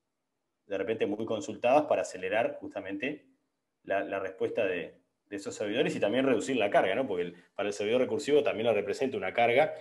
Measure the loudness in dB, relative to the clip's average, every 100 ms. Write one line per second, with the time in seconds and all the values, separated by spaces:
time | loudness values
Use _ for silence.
0 | _ _ _ _ _ _ -8 -6 -2 -2
1 | -2 -2 -4 -6 -6 -2 4 4 4 0
2 | 0 -4 -2 0 0 -2 -10 -10 -8 -6
3 | -6 -6 _ _ _ _ _ _ -4 -4
4 | -2 -4 -6 -4 -4 0 -2 -2 -6 -14
5 | _ _ -12 -10 -10 -6 -4 0 0 0
6 | 0 2 2 2 0 0 4 4 2 0
7 | -2 -2 -4 -8 _ -6 -4 -2 0 2
8 | 2 0 4 4 4 0 2 2 0 -2
9 | -2 -2 -4 2 4 6 4 0